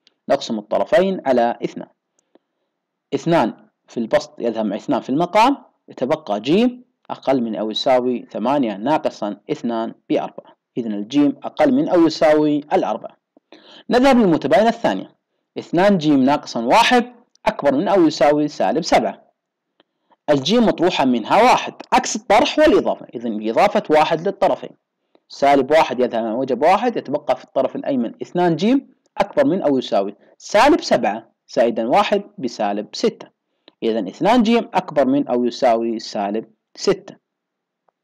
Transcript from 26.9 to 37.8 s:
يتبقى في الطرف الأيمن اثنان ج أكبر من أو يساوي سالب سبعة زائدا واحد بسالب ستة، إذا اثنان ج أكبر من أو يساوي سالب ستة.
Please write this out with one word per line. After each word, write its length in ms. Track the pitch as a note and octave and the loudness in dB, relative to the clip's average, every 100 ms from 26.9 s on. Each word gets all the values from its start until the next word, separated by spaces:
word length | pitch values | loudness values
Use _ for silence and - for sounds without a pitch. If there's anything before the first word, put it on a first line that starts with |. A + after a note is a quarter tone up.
| G#3 | -4
يتبقى 380 | - D3 - B2+ | -6 -8 -4 -6
في 80 | |
الطرف 320 | - C#3 B2+ C3+ | -4 -4 -2 -4
الأيمن 380 | - C3+ A2+ - | -4 -4 -4 -8
اثنان 340 | - F3 F3 D#3 | -8 -2 0 0
ج 220 | G#3 C#4 - _ _ - | 0 0 -2 _ _ -6
أكبر 280 | G3 - C#3 | -4 0 0
من 160 | D3+ | 0
أو 160 | D3 C3 | 0 -2
يساوي 380 | - G#2+ G2 - _ _ | -2 -2 -4 -10 _ _
سالب 440 | - G3+ C4+ E4 | -2 2 4 2
سبعة 500 | - - - A2+ - _ _ | 0 0 0 -6 -12 _ _
زائدا 400 | C3+ A#2+ A2+ A#2 | 0 0 0 0
واحد 360 | F3 G#3 G3+ - - | 2 2 -2 -4 -10
بسالب 500 | B2+ - G#2 G2+ G#2 | -10 -4 -4 -4 -8
ستة، 340 | - A3+ G#3+ - _ _ _ _ - | -4 -4 -4 -20 _ _ _ _ -6
إذا 160 | A#2 A2+ | -4 -4
اثنان 440 | F#2 - F3 B3 | -6 -4 0 2
ج 200 | G#3+ A#3 - | 2 0 0
أكبر 320 | F3+ F3+ D3 B2+ | -6 -4 -2 0
من 220 | C#3+ C#3 | 0 -2
أو 180 | B2 A#2+ | -2 -2
يساوي 540 | - B2+ A#2 A#2 A2+ | 0 0 0 -2 -6
سالب 460 | - G#2+ G2+ G#2+ - _ _ - | -8 -6 -4 -6 -8 _ _ -6
ستة. 400 | - F3 - - _ _ _ _ _ _ | -2 -2 -6 -20 _ _ _ _ _ _